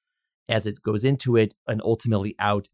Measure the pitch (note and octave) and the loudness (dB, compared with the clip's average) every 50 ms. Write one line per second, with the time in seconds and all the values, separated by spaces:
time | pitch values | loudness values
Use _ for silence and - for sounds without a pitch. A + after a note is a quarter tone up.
0 | _ _ _ _ _ _ _ _ _ - A2+ A2+ G#2 G#2+ G#2 - - G#2+ G#2+ G#2 | _ _ _ _ _ _ _ _ _ -2 -2 0 0 -2 -6 -6 -4 -4 -2 0
1 | A2 C3+ C#3 B2+ - B2+ A#2 A2+ A2 G#2 - _ _ - A#2 G#2+ - G#2 A#2 - | 2 0 0 0 0 2 4 4 4 2 0 _ _ -6 -6 -4 0 0 0 0
2 | - A#2+ A2 G2 G2 G#2 - - G#2 G#2 G#2 G#2 G2+ - | 0 0 0 0 -2 -4 -4 -2 -2 0 0 0 -4 -6